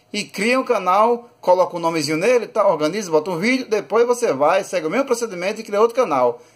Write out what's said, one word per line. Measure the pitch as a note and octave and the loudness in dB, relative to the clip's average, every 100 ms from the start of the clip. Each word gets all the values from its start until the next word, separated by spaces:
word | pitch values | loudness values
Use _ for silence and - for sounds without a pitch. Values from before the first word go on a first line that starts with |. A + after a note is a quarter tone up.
| _ | _
e | G#3 | -10
cria | - - G#3+ C4 | -8 -4 0 0
um | |
canal, | B3+ A3 F3+ F#3+ A3+ A#3 - _ | 0 -2 2 2 4 0 -4 _
coloca | - F3+ F3 F3 | 2 2 2 0
um | |
nomezinho | E3 E3 C#3+ D#3 | -2 -2 -2 0
nele, | G#3 B3 G#3 | 2 0 0
tá, | A3 G3+ | 0 2
organiza, | D#3+ D3+ G3+ F#3 | 2 0 -2 0
bota | D#3 E3 | -2 0
um | E3 | -4
vídeo, | G#3+ B3+ B3 | 0 -2 -2
depois | G#3 - A3 A#3+ | -4 0 0 2
você | A#3+ A3+ | 2 0
vai, | C3 D3 F#3+ | 2 2 2
segue | - F#3 D#3 | 0 -4 -4
o | |
mesmo | G#3+ | -2
procedimento | C4+ A#3 A3+ F3+ F#3 G#3+ | -2 -2 -4 -6 -6 -6
e | |
cria | G#3+ G3+ | -4 0
outro | A3+ | 2
canal. | A#3 A3+ C#3 B2 A#2 - | 2 0 2 0 -2 -12